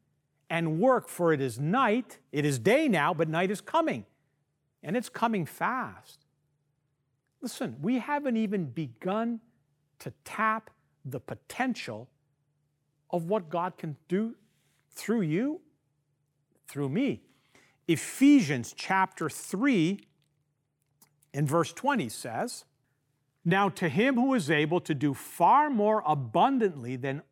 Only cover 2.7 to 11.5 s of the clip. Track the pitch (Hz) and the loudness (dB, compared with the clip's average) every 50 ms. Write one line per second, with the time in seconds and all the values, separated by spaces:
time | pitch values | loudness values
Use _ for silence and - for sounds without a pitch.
2.7 | 233 302 320 285 196 151 143 165 180 147 165 156 156 165 190 190 208 - - - | 4 4 4 2 2 2 2 0 0 0 -2 0 0 0 0 0 -2 -4 -6 -2
3.7 | - 330 330 311 180 117 98 - _ _ _ _ _ _ _ _ _ _ _ _ | 0 0 2 0 -2 -6 -8 -14 _ _ _ _ _ _ _ _ _ _ _ _
4.7 | _ _ - 143 196 247 - - - - 226 240 220 190 156 - - - 170 196 | _ _ -8 -4 -4 -4 -4 -6 -4 -2 0 0 0 -2 -2 -4 -6 -4 -4 -4
5.7 | 247 262 220 117 92 - - - - _ _ _ _ _ _ _ _ _ _ _ | -2 -4 -6 -8 -12 -16 -20 -20 -20 _ _ _ _ _ _ _ _ _ _ _
6.7 | _ _ _ _ _ _ _ _ _ _ _ _ _ _ 302 233 - - 269 156 | _ _ _ _ _ _ _ _ _ _ _ _ _ _ -12 -12 -8 -6 -8 -8
7.7 | 113 135 143 214 254 247 208 - 294 294 294 262 233 220 220 190 214 196 165 131 | -6 -6 -4 -2 -2 -2 -2 -4 -4 -4 -2 -2 0 0 0 -2 -2 -4 -4 -4
8.7 | 117 165 156 123 117 - - 180 196 220 233 233 233 226 - _ _ _ _ _ | -6 -8 -8 -8 -10 -8 -6 -4 -2 -2 -2 -4 -6 -8 -10 _ _ _ _ _
9.7 | _ _ _ _ _ _ - 131 - - _ - - - 220 220 220 220 - - | _ _ _ _ _ _ -16 -16 -16 -16 _ -12 -4 -2 0 0 0 -2 -6 -12
10.7 | _ _ _ _ _ _ _ 135 123 123 - - 123 - _ - | _ _ _ _ _ _ _ -12 -12 -12 -10 -12 -14 -14 _ -14